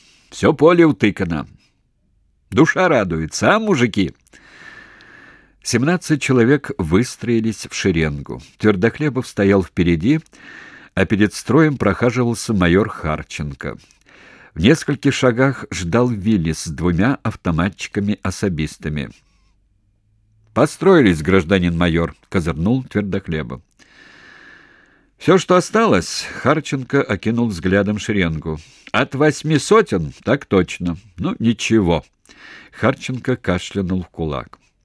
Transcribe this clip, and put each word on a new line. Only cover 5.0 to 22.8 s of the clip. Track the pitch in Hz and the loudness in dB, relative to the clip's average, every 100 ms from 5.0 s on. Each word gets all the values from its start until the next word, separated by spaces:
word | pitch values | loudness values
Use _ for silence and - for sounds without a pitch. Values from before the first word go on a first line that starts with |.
| - - - - _ _ - | -20 -20 -20 -20 _ _ -4
Семнадцать | 117 143 180 - 151 | 0 0 -2 -2 -2
человек | - 127 117 147 - - | 2 2 4 2 0 -6
выстроились | 80 95 127 - 110 113 110 - - | 0 2 0 -4 -2 0 -2 -6 -10
в | |
шеренгу. | - 101 82 78 71 67 62 - _ | -4 -2 0 -2 -4 -10 -14 -14 _
Твердохлебов | 107 98 113 - 151 127 - | 0 2 0 0 -4 -4 -6
стоял | - 98 98 | 0 2 2
впереди, | 90 - 85 82 104 156 - - - - - - - | 2 0 0 2 2 0 -2 -18 -20 -20 -20 -20 -8
а | - 95 | -4 0
перед | 101 104 | 2 0
строем | - - 151 156 131 | 0 0 2 4 2
прохаживался | 101 92 120 120 120 113 - | -2 0 0 0 -2 -2 -4
майор | 104 87 92 - | 0 4 4 2
Харченко. | - 78 76 - - 73 69 71 - _ _ _ _ - - - | -4 -6 -6 -8 -10 -10 -10 -12 -12 _ _ _ _ -20 -20 -16
В | - | 0
нескольких | 180 160 - 143 139 - | 4 4 0 -2 -2 2
шагах | 127 117 135 123 - | 0 2 0 -2 -8
ждал | 82 85 113 123 | -8 -2 0 0
Вилли | 107 98 104 80 | 0 0 2 0
с | 78 85 | -4 -8
двумя | 71 85 82 113 - | -4 -2 0 0 -2
автоматчиками-особистами. | - - - 80 95 - - 104 101 104 95 - 104 76 76 - 80 76 62 - _ _ _ _ _ _ _ _ _ _ _ _ _ | -6 -6 -4 -2 -2 -4 -8 -4 -4 -4 -6 -4 -4 -2 -6 -8 -8 -8 -8 -14 _ _ _ _ _ _ _ _ _ _ _ _ _
"Построились, | - 151 - 180 175 110 80 | 0 0 2 4 6 6 4
гражданин | 78 95 80 98 87 85 | 2 2 2 2 2 2
майор", — | 87 82 82 - _ | 0 0 -2 -6 _
козырнул | 98 82 73 92 131 | -4 -4 -2 0 0